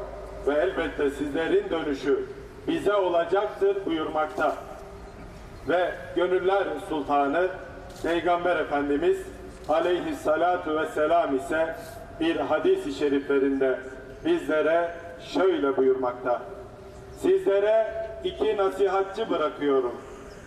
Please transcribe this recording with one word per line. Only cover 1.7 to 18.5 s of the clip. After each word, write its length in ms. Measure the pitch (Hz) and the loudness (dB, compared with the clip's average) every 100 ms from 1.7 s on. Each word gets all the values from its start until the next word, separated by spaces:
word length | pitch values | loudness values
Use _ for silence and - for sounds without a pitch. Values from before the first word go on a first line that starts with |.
| 165 147 135 143 123 95 - - - 135 | -2 -2 -2 0 0 0 -10 -14 -10 -4
bize 260 | 165 156 | 0 2
olacaktır 920 | 208 180 170 165 190 214 - 196 196 160 | 2 4 2 2 0 0 0 2 2 -2
buyurmakta. 720 | 160 147 151 151 - 151 - - - - - - - - - - - - | -2 -2 -2 -2 0 0 0 -8 -14 -16 -16 -16 -16 -16 -16 -16 -10 0
Ve 220 | 170 170 - - 170 | 2 2 -2 -6 0
gönüller 480 | 180 180 180 196 165 147 - | 2 2 4 2 0 -4 -4
sultanı 580 | 156 139 143 139 160 185 - - - - - | -4 0 2 4 2 0 -2 -12 -14 -16 -6
Peygamber 520 | 156 170 160 175 180 151 | -2 0 2 2 2 0
Efendimiz 600 | 143 143 143 143 180 190 - - - - - | 0 -2 0 2 2 0 -2 -12 -16 -14 0
aleyhissalatu 1040 | 156 175 175 160 139 156 156 170 180 156 156 | 2 2 0 -2 -4 0 2 2 2 0 -2
vesselam 640 | 147 - 156 170 156 131 | 0 0 4 4 4 0
ise 380 | - 160 160 160 - - - - | 0 -2 -2 -4 -12 -14 -16 -2
bir 160 | 160 151 | 0 0
hadis-i 580 | 139 151 - 190 147 | 0 2 4 2 0
şeriflerinde 840 | 139 147 139 139 139 139 135 131 123 - - - - 160 | 0 2 2 2 2 4 2 2 0 -4 -14 -14 -6 0
bizlere 680 | 170 139 156 151 170 170 - - - - | 0 2 2 4 4 2 -4 -12 -14 -6
şöyle 440 | - 185 160 139 131 | 2 4 4 2 4
buyurmakta. 640 | 131 131 123 120 127 120 - - - - - - - - | 4 4 0 -2 -2 -2 -2 -14 -16 -16 -18 -18 -16 -2
"Sizlere 840 | 180 190 190 196 208 220 220 - - - | 4 4 4 4 6 4 2 -2 -8 -6
iki 340 | 185 - 427 | -6 0 0